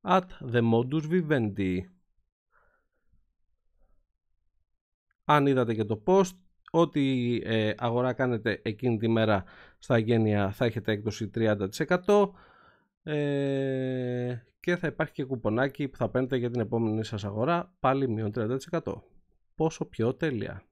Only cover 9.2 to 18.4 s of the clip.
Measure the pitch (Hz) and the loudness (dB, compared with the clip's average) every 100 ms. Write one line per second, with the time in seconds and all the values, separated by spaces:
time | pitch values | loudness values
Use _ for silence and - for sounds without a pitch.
9.2 | 110 98 90 - - _ - 120 110 117 | 4 2 -2 -20 -20 _ 0 0 4 2
10.2 | 110 104 98 101 120 - 95 107 104 104 | 4 2 0 0 -2 0 -2 -2 -2 -6
11.2 | 104 113 110 104 95 - 156 180 180 208 | -6 0 2 2 -2 -4 0 0 4 4
12.2 | 196 - - - - _ _ _ - 151 | 4 -2 -20 -20 -20 _ _ _ -6 -2
13.2 | 143 143 139 135 135 131 131 127 123 123 | 0 0 0 0 -2 -2 -4 -4 -4 -4
14.2 | 123 120 _ _ - 175 165 - 156 - | -4 -6 _ _ -4 -2 -4 -4 -6 -6
15.2 | 131 127 - 113 135 - 139 - 117 127 | -6 -4 -2 0 -2 -2 -8 -4 -2 -2
16.2 | 127 131 120 120 110 117 113 110 110 107 | -2 -2 -2 -4 -2 0 0 -2 -4 -6
17.2 | 101 107 131 170 180 _ - 135 131 110 | -6 -4 -2 -2 -4 _ 0 0 0 -2
18.2 | 107 120 | -4 -4